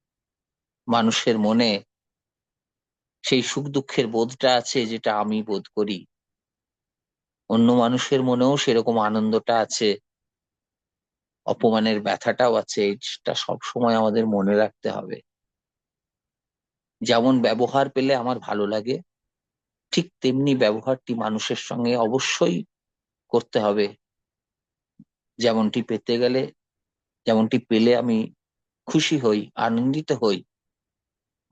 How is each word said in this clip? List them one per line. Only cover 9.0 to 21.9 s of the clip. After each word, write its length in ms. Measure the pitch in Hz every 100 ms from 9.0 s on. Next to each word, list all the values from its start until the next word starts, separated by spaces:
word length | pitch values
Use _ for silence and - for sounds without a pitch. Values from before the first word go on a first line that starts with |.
| 107 110 107 110 - 117
আছে, 300 | 107 - 107 98 _ _ _ _ _ _ _ _ _ _ _ _ _ _ -
অপমানের 520 | 104 117 110 110 104
ব্যথাটাও 540 | 104 101 120 107 127
আছে, 280 | 110 - - 101
এটা 440 | 101 - - -
সবসময় 600 | - - 90 - 123 120
আমাদের 300 | 113 110 113 110
মনে 280 | 101 95 104
রাখতে 320 | 107 - 107
হবে। 280 | 101 95 - - _ _ _ _ _ _ _ _ _ _ _ _ _ _ _ _ -
যেমন 340 | 110 117 123 131
ব্যবহার 460 | 117 113 120 139 135
পেলে 220 | 135 135
আমার 240 | 131 120 120
ভালো 280 | - 104 101
লাগে, 300 | 107 113 156 - _ _ _ _ _ _ _ _
ঠিক 140 | - 175 _
তেমনি 320 | 131 131 143
ব্যবহারটি 580 | 131 107 110 131 131 -
মানুষের 420 | 117 110 110 - 117
সঙ্গে 360 | - 123 120